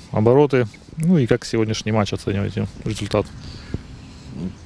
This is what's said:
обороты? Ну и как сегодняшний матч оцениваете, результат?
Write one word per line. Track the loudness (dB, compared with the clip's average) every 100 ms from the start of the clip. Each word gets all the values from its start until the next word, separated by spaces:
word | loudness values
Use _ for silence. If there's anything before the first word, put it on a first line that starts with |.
| -4
обороты? | 2 6 6 6 2 0 -6 -14 -2
Ну | 2 4
и | 4
как | 2
сегодняшний | 2 0 0 -2 0
матч | 0 0
оцениваете, | -2 -2 -2 -2 -2 -6 -6
результат? | -8 -6 0 0 0 -8 -16 -16 -10 -10 -10 -18 -18 -18 -16 -10 -10 -10